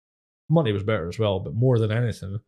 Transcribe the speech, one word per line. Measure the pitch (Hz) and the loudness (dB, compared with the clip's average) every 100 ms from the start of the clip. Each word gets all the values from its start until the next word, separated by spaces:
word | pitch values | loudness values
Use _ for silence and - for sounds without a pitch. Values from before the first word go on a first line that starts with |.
| _ _ _ _ - | _ _ _ _ 0
money | 165 117 | 2 2
was | 101 | 0
better | 98 107 85 | 0 -2 -2
as | 87 | -2
well, | 107 95 | 0 0
but | 98 104 | -4 0
more | 127 117 | 2 4
than | 110 | 2
anything | 113 120 - 98 101 | 0 -2 -4 -8 -10